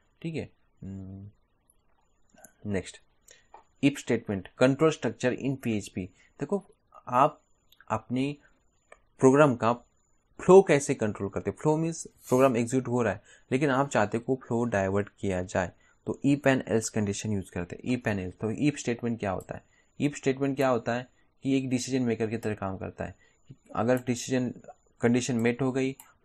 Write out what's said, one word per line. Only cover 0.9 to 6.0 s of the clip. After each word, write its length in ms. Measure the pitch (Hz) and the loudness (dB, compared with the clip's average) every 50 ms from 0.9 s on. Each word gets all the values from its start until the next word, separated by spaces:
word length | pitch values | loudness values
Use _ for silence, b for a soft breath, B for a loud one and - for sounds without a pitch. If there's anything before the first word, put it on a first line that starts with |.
| 98 95 95 95 95 95 101 104 101 _ _ _ _ _ _ _ _ _ _ _ _ _ _ _ _ _ _ _ _ - - - _ _ - | -12 -12 -12 -14 -14 -16 -16 -18 -20 _ _ _ _ _ _ _ _ _ _ _ _ _ _ _ _ _ _ _ _ -20 -20 -20 _ _ -10
नेक्स्ट, 340 | 104 101 92 - - - - _ _ _ _ _ B B B B B B B _ _ _ _ 131 | -6 -6 -6 -6 -8 -12 -20 _ _ _ _ _ B B B B B B B _ _ _ _ 0
if 140 | 143 143 - | 0 0 -2
statement, 500 | - - 120 110 - - 104 95 90 - _ - | -2 -2 -2 -2 -2 -4 -6 -6 -8 -8 _ 2
control 300 | 127 131 135 - 160 160 | 2 2 4 4 2 2
structure 400 | 151 - - 117 110 - - 127 110 - | 2 0 -4 -6 -4 -2 -2 -2 -2 -2
in 160 | - 131 135 127 | -4 -4 -4 -4
P 160 | - 120 110 | -4 -2 -2
H 140 | 104 101 - | -2 -4 -6
P। 160 | - 101 | -8 -8